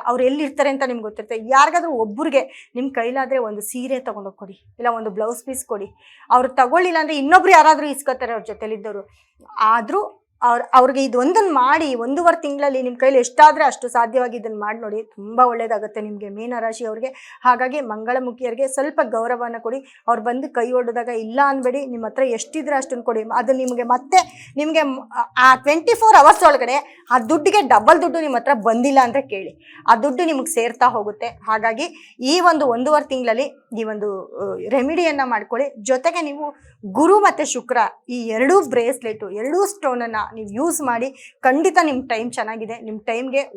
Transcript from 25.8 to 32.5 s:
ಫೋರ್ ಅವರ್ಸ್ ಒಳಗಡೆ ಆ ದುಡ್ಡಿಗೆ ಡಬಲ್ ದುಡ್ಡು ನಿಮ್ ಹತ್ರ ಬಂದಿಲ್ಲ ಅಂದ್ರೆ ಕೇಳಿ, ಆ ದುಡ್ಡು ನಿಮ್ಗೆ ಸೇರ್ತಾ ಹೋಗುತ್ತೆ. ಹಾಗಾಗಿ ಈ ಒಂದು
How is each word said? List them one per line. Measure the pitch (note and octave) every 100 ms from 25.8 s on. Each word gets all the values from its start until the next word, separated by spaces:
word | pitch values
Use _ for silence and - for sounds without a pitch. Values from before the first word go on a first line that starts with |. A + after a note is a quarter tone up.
| E4
ಫೋರ್ | A4 A4 G4
ಅವರ್ಸ್ | C#4+ -
ಒಳಗಡೆ | E4+ C#4 A#3+ C#4 - - -
ಆ | B3
ದುಡ್ಡಿಗೆ | A3+ D#4+ E4 G#4
ಡಬಲ್ | B3+ B3 A3 D#4+
ದುಡ್ಡು | E4+ E4
ನಿಮ್ | D4+ A#3+
ಹತ್ರ | A#3+
ಬಂದಿಲ್ಲ | C4 G3+ A3+ C4+ C4+
ಅಂದ್ರೆ | B3 -
ಕೇಳಿ, | F3 G3 F#3 - - - -
ಆ | A3+
ದುಡ್ಡು | C#4+ B3+ E4
ನಿಮ್ಗೆ | C#4 D#4+
ಸೇರ್ತಾ | A#3+ A#3 A#3 B3
ಹೋಗುತ್ತೆ. | A#3 G#3 G#3 A#3
ಹಾಗಾಗಿ | - - A3 A3+ A3 E4 - - -
ಈ | B3+ F4
ಒಂದು | F4